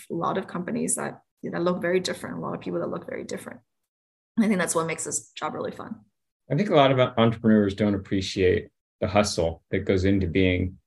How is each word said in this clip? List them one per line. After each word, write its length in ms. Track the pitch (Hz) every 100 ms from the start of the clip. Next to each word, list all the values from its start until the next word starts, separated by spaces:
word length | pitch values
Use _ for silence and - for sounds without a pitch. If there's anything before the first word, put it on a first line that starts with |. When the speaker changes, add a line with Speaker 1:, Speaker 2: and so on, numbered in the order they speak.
| -
Speaker 1:
a 40 |
lot 220 | 170 175 190
of 80 | 190
companies 500 | 175 175 156 165 -
that, 240 | 143 - _ _
that 200 | - 170
look 180 | 175 180
very 200 | 170 185
different, 360 | 185 - - 170
a 40 |
lot 140 | -
of 60 | 170
people 200 | 185 175
that 100 | -
look 160 | - -
very 160 | -
different. 360 | - - - - _ _ _ _ _ _ _ -
And 80 |
I 40 | 208
think 120 | 190
that's 140 | 165
what 120 | 165 165
makes 180 | 156
this 260 | - 143 -
job 240 | - 156
really 160 | - 101
fun. 260 | - - - _ _ _ _ -
Speaker 2:
I 40 | 143
think 140 | 214
a 40 |
lot 180 | 156 135
of 60 | 131 123 117
entrepreneurs 560 | 117 117 113 107 101
don't 200 | 101 104
appreciate 760 | 101 98 98 95 - 92 90 - _ _ _
the 80 | -
hustle 540 | 101 104 - 82 80 _
that 100 | 98
goes 200 | 92 98
into 220 | 95 98 92
being 500 | 95 92 90 92 -